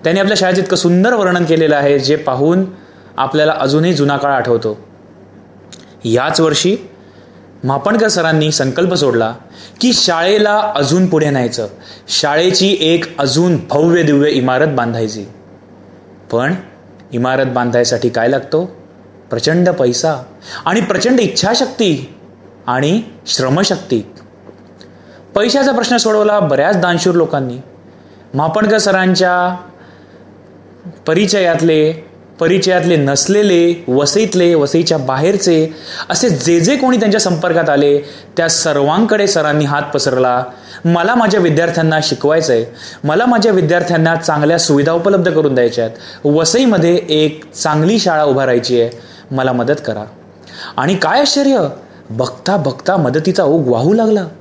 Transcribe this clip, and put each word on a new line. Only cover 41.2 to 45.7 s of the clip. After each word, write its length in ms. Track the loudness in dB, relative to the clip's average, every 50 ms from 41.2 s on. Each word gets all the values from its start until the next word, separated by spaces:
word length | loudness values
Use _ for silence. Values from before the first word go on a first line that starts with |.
| 2 2 2 2
विद्यार्थ्यांना 600 | 2 2 2 0 0 0 0 0 0 0 0 0 0
शिकवायचंय, 640 | -2 -4 -2 0 0 0 2 2 0 0 0 0 -4 -10 -20 -20 -20 -16 -6 -4
मला 220 | -2 0 0 2
माझ्या 260 | 2 0 2 2 2
विद्यार्थ्यांना 640 | 2 2 2 2 0 0 0 0 0 2 2 2 0
चांगल्या 420 | 0 -2 -2 0 0 2 2 2
सुविधा 340 | 0 2 2 2 2 2 2
उपलब्ध 400 | 0 0 2 2 2 2 2 2
करून 240 | 0 2 0 2 2
द्यायच्या 300 | 2 0 0